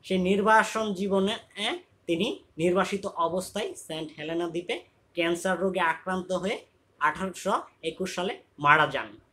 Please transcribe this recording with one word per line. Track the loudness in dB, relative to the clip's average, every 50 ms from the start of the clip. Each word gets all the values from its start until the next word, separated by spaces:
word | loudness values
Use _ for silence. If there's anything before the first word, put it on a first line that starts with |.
| _
সেই | 0 0 2
নির্বাসন | 4 4 2 4 4 6 6 6 6 4 0 -2 -2 -2 -2
জীবনে, | -2 0 2 2 2 2 2 -2 -4 -10 _ -10
এ, | -6 -4 -4 -4 -6 -10 _ _ _ _ -2
তিনি | 0 0 0 -2 -2 -6 _ _ _ 0
নির্বাসিত | 2 2 4 2 2 0 -2 -6 -6
অবস্থায় | -6 -4 -2 -2 0 0 -2 -6 -4 -6 -6 -6 -6 -8
সেন্ট | -12 -12 -10 -8 -8 -8 -10 -10 -10
হেলেনা | -8 -4 -4 -4 -4 -4
দ্বীপে | -4 -6 -4 -4 -6 -8 -8 _ _ _ _ _ _
ক্যান্সার | -2 0 0 0 0 0 -2 -2 0
রোগে | 0 -2 0 2
আক্রান্ত | 0 0 0 -2 -4 -4 -4 -4 -4 -4
হয়ে | -4 -4 -2 -4 -6 -6 -10 _ _ _ _ _ _ _
আঠারোশো | 0 0 0 0 -6 -6 -6 -4 -2 0 0 0 -2 -8 _ _ -8
একুশ | -8 -6 -4 -6 -4 -2
সালে | -4 -4 -4 -4 -8 -14 _ _ 0
মারা | 6 6 8 8 6 4
যান। | 2 -4 -6 -6 -12 -20 _ _